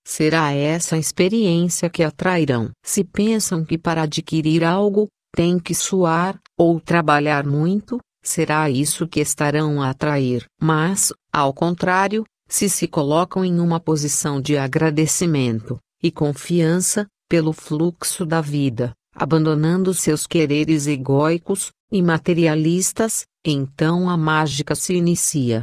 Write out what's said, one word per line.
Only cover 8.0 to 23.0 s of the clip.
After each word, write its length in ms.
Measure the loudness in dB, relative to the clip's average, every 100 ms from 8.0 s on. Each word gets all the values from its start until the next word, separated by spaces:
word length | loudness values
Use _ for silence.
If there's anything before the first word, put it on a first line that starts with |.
| -10 _
será 480 | -8 -2 0 2 2
isso 380 | 0 0 -2 -4
que 140 | -2
estarão 600 | -2 0 0 2 0 0
a 100 | -2
atrair. 540 | -2 0 0 0 -2 -6 -4
Mas, 520 | 0 2 0 0 -2 -4 _
ao 220 | 0 0
contrário, 720 | 0 -2 0 0 2 0 -2 -6 _ -8
se 200 | -2 -2
se 180 | -2 -2
colocam 580 | -2 0 2 0 0 0
em 140 | 2
uma 200 | 2 0
posição 600 | 0 -2 0 -2 -2 -4
de 160 | 0 0
agradecimento 1200 | 0 0 2 2 0 0 0 2 2 -2 -4 -10 _ -4
e 100 | -4
confiança, 960 | 0 -2 -2 -2 2 2 2 0 -2 -4 _ -2
pelo 240 | 0 0
fluxo 720 | -4 -6 -2 -2 -2 -8 -6 -2
da 160 | -2
vida, 500 | -2 0 0 -2 -6 -6 _ -6
abandonando 800 | 0 2 4 2 2 2 0
seus 340 | 0 0 -2 0
quereres 580 | 0 2 2 2 0 0
egóicos 840 | -4 0 2 2 0 -2 -6 -6 _ -4
e 100 | 0
materialistas, 1200 | 2 0 0 2 2 2 0 0 -2 -2